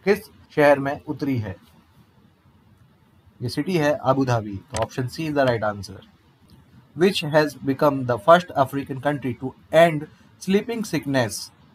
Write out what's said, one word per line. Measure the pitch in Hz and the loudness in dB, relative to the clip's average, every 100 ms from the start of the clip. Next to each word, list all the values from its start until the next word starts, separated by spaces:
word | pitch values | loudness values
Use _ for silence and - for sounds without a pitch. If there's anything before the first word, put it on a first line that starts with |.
किस | 190 208 - - - - | -2 -2 -4 -20 -6 4
शहर | 147 139 | 4 4
में | 139 143 - | 0 -6 -10
उतरी | 135 139 127 | -6 -4 -4
है? | 107 90 _ _ _ _ _ _ _ _ _ _ _ _ _ _ _ _ _ _ | -6 -12 _ _ _ _ _ _ _ _ _ _ _ _ _ _ _ _ _ _
ये | 123 | -6
सिटी | - 147 175 | -4 -2 0
है | 147 | 0
अबू | 143 127 135 | 0 0 0
धाबी। | 127 117 104 98 | 2 0 -2 -12
तो | - 110 | -8 -6
option | 110 - 123 | -4 -4 -8
C | - 160 | -6 -4
is | |
the | 143 131 | 0 0
right | 117 107 | 0 -4
answer। | 101 98 92 - _ _ _ _ - _ - _ 143 | -6 -14 -18 -20 _ _ _ _ -20 _ -20 _ 0
Which | 190 185 | 2 2
has | 156 156 151 - 139 | 2 2 2 -2 -6
become | 135 147 135 123 | 2 2 2 -2
the | 117 - | 0 6
first | 175 170 143 | 6 6 -2
African | 131 139 135 139 | 0 -2 -8 -4
country | 143 147 135 113 | -4 -4 -6 -6
to | 131 - _ | -10 -12 _
end | 156 170 151 151 _ _ _ | 4 4 2 -8 _ _ _
sleeping | - 196 214 226 | 0 0 0 -8
sickness? | 208 151 139 135 110 - - _ _ | -4 -6 -2 -2 -2 -6 -14 _ _